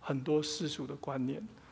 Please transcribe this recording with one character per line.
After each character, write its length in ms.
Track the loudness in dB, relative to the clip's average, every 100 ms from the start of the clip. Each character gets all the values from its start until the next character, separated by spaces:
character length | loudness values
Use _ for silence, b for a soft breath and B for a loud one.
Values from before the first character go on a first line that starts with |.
很 160 | -2 0
多 200 | 4 4
世 240 | 4 0 -2
俗 200 | -2 -6
的 100 | -6
观 280 | -4 0 0
念， 200 | -2 -6 -12 b